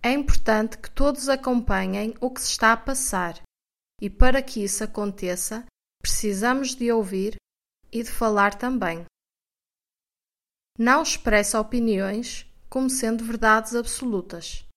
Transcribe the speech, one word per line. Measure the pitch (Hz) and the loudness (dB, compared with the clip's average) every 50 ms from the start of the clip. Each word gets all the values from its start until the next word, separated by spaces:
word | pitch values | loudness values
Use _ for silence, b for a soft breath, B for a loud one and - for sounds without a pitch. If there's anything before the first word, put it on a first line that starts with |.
É | - 240 | 0 0
importante | 254 285 277 285 - - - - 220 214 214 226 - | 0 0 4 6 6 8 8 6 2 2 0 -2 -6
que | - - - | -12 -14 -8
todos | - - 277 285 277 277 254 269 | 0 2 2 2 2 0 -2 -2
acompanhem | 269 262 262 262 247 240 226 - 202 190 190 185 190 202 214 220 - - | -2 -2 0 0 0 0 2 2 0 0 0 -2 -4 -4 -4 -6 -6 -4
o | 240 254 | -6 -6
que | 254 - | -4 -4
se | - - | -6 -6
está | - - 233 220 226 | -2 2 2 2 2
a | |
passar, | 226 - - - - - - - 190 180 170 - - - _ _ _ _ _ _ _ _ _ _ - | 2 0 -4 -4 -2 -2 -2 -2 -4 -4 -4 -8 -12 -18 _ _ _ _ _ _ _ _ _ _ -8
e | 208 202 | -8 -8
para | 196 - 254 254 262 277 | 4 8 8 8 8 6
que | 262 - - 220 | 4 -2 -6 -6
isso | 202 196 - - 220 | -4 -4 -4 -4 -6
aconteça, | 214 - 220 208 202 196 202 196 180 180 180 - - 214 226 240 - _ _ _ _ _ _ | -6 -6 -4 -6 -6 -6 -6 -6 -6 -4 -4 -6 -6 -8 -10 -12 -16 _ _ _ _ _ _
precisamos | - - - - - 208 202 190 214 240 254 269 277 254 262 | -2 -2 0 0 0 0 0 0 0 0 0 0 -2 -4 -4
de | - 240 233 | -2 0 2
ouvir | 233 226 208 185 196 190 190 214 - - _ _ _ _ _ _ _ _ _ _ | 2 2 0 0 -2 -4 -4 -4 -6 -8 _ _ _ _ _ _ _ _ _ _
e | - 226 233 | -8 -8 -6
de | - | -4
falar | - - 233 220 208 202 202 202 202 | -2 0 0 2 2 2 2 2 0
também. | - - 247 262 240 196 170 165 165 170 - _ _ _ _ _ _ _ _ _ _ _ _ _ _ _ _ _ _ _ _ _ _ _ _ _ _ _ _ _ _ _ _ _ | -2 -6 -4 -2 -2 -2 -4 -4 -6 -12 -16 _ _ _ _ _ _ _ _ _ _ _ _ _ _ _ _ _ _ _ _ _ _ _ _ _ _ _ _ _ _ _ _ _
Não | - 226 240 262 302 320 | 0 2 4 4 4 2
expresse | - - - - 233 214 208 208 - - | 0 -4 -2 0 2 2 2 2 2 0
opiniões | 220 214 220 - 247 233 226 208 190 196 190 202 220 247 240 - - - - - - - - | -2 -2 0 -2 0 0 2 0 0 -2 -2 -4 -6 -6 -8 -10 -12 -14 -16 -20 -20 -20 -6
como | - 254 262 254 | -4 -2 -2 0
sendo | 262 - - 220 226 226 226 | -2 -2 -2 -2 -2 -2 -4
verdades | 226 233 226 226 220 214 220 220 220 233 | -6 -4 2 4 4 4 4 2 -2 -6
absolutas. | 240 233 - - - 269 247 214 190 175 - - 170 165 - - - - - - | -4 -4 -4 -8 -6 -4 -4 -4 -4 -4 -6 -14 -14 -12 -10 -10 -10 -10 -12 -20